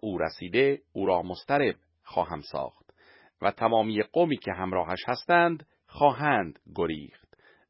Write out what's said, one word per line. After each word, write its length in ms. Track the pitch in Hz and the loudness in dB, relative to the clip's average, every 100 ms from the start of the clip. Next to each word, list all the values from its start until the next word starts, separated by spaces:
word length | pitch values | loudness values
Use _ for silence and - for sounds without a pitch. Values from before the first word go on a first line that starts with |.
او 180 | 107 90 | -4 -2
رسیده 640 | 80 - 90 104 139 139 - | -2 -4 -2 2 2 2 -6
او 140 | - 95 | -4 2
را 160 | 90 | 2
مضطرب 540 | 90 90 - 143 127 - _ _ | 0 -8 -2 0 2 -2 _ _
خواهم 380 | - - 87 82 | -8 -4 -2 -4
ساخت 500 | - 71 67 - _ _ _ - _ _ | -8 -8 -8 -10 _ _ _ -20 _ _
و 80 | 92 | -4
تمامی 520 | - 113 113 110 107 | 0 2 2 2 0
قومی 340 | 104 165 170 131 | -2 0 0 0
که 160 | - | -4
همراهش 520 | 90 92 92 82 92 - | -4 -2 -2 -2 -4 -4
هستند 600 | 127 - 175 170 165 - _ _ | -6 2 2 4 0 -10 _ _
خواهند 680 | - 143 123 147 123 85 - - | 2 2 4 0 0 0 -8 -14
گریخت 600 | 82 85 78 71 - _ _ _ _ _ | -4 -4 -4 -8 -20 _ _ _ _ _